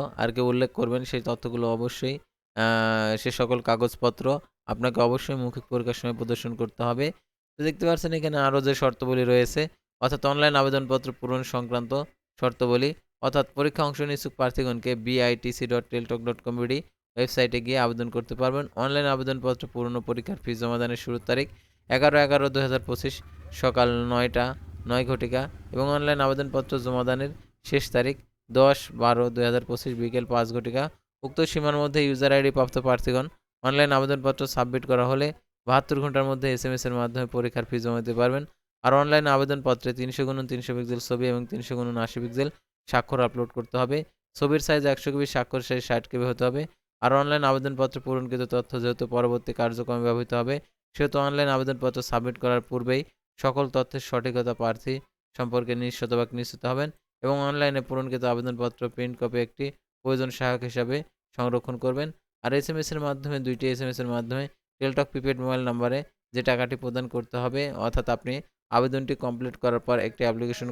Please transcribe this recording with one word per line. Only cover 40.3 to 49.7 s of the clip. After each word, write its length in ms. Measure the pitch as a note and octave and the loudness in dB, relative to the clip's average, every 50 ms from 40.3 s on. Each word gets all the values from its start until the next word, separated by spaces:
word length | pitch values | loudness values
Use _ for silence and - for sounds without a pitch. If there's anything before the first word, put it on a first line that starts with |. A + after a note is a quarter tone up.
| C3+ C3+ C3 A#2+ | -2 -4 -6 -6
তিনশো 200 | C#3 B2 A#2+ - B2 | -6 -6 -4 -4 -4
পিক্সেল 260 | B2 B2 A#2 B2 A#2+ - | -4 -4 -4 -4 -4 -4
ছবি 180 | - B2+ A#2+ B2+ B2 | -2 -2 0 0 0
এবং 100 | A#2+ A#2+ B2 A#2 | 0 -2 -4 -6
তিনশো 220 | - A2+ A#2 - C3 | -8 -8 -6 -6 -6
গুণন 200 | A#2+ B2 A#2+ A#2 | -4 -4 -4 -4
আশি 200 | A#2 A2+ A2+ - B2 A#2+ | -4 -4 -4 -4 -6 -8
পিক্সেল 260 | A#2 A#2+ B2+ C#3 D3+ - _ _ _ _ _ _ - | -6 -2 -2 -2 -2 -4 _ _ _ _ _ _ -2
স্বাক্ষর 300 | - B2 - - C#3 B2+ B2 | 0 0 0 0 0 0 0
আপলোড 220 | A#2 - B2 A#2+ A2+ - | 0 0 -2 -6 -6 -6
করতে 180 | B2+ A2+ - - | -8 -8 -4 -2
হবে। 200 | B2 B2+ B2 C#3+ D3+ D#3 - _ _ _ _ - | -2 0 0 -2 -4 -4 -8 _ _ _ _ -6
ছবির 260 | - D3 C#3+ D3+ D#3 - | -2 2 2 2 2 2
সাইজ 160 | - D3+ D3+ C#3 C#3+ C3+ | 2 2 4 4 2 2
একশো 160 | - - D3 | 2 0 -2
কেবি, 160 | C#3 C#3+ C#3+ C#3 - | -2 0 -2 0 0
স্বাক্ষর 280 | B2+ B2 - - C3 A#2+ | -2 -2 -2 -2 -4 -2
সাইজ 140 | - C3+ B2 - - | -2 -2 -2 0 0
ষাট 140 | B2 A#2 - - | -2 -2 -2 -2
কেবি 140 | - B2 A#2+ B2+ | -4 -2 -2 -2
হতে 120 | A#2+ - A#2+ | 0 0 0
হবে। 140 | B2 B2+ C#3+ D#3 - _ _ _ _ _ - | 0 0 -2 -4 -6 _ _ _ _ _ 0
আর 100 | A#2 B2+ C3 C#3 | 2 4 4 4
অনলাইন 220 | C#3+ D3 D3 D3+ D3 C3+ | 4 4 2 2 4 4
আবেদনপত্রে 500 | C3+ C3+ C3 C#3 C3+ B2+ C3+ C3 - C#3 - | 2 2 0 -2 -2 0 -2 -2 -2 -4 -4
পূরণকৃত 380 | C3 C3 C3 B2+ B2 B2+ B2 B2 A2+ B2+ | -2 -2 -2 -2 -2 -4 -4 -2 0 0
তথ্য 180 | B2 A#2+ - - B2 A#2 | -2 -2 -2 -4 -2 -2
যেহেতু 200 | B2 A#2+ - B2+ A#2 B2 | -2 -2 -2 -2 -2 0
পরবর্তী 360 | A#2+ B2 A#2+ A#2+ A#2 - - A#2+ - | 2 2 2 2 0 -2 -4 -2 0
কার্যক্রমে 440 | A#2 A#2 | 0 0